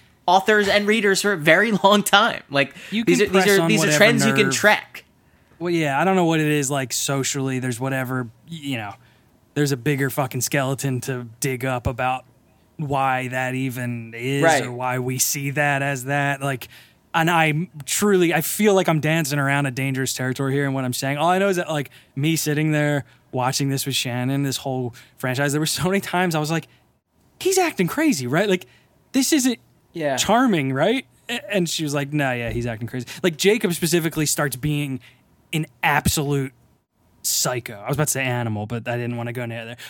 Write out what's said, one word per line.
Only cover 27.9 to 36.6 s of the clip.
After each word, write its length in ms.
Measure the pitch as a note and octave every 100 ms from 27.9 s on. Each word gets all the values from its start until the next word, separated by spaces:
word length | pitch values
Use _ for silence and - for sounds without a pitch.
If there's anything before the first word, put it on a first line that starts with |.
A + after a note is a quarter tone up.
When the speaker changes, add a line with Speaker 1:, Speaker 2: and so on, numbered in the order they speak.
| - D#4+ E3 B2
Speaker 2:
right? 220 | D#3 G#3
Like, 160 | F#3 - _ _ _ _
this 180 | C4+ B3+
isn't 260 | D4+ B3 A3+ _ _ _
Speaker 1:
Yeah. 240 | E3+ D3 C3
Speaker 2:
charming, 560 | - A3+ C4 F3 C3+
right?" 320 | C3 F3 C4 - _ -
A-, 240 | A#3+ -
and 140 | G3+ E3
she 140 | -
was 80 | D3+
like, 220 | C#3+ C#3
"No, 180 | D3 C3+
yeah, 160 | B2 A#2
he's 140 | A#2+
acting 220 | A#2+ A2 A#2
crazy." 180 | B2+ A#2 -
Like, 140 | F#3 D3+
Jacob 380 | F#3+ A3+ G3
specifically 500 | E3+ E3+ E3+ D#3+ D#3+
starts 300 | D3 - D3 B2+
being 440 | D3+ D3 C#3+ C3 - _ _ _ _
an 140 | D#3+ D#3 _
absolute 680 | E3 D3 - - C#3+ C#3 - -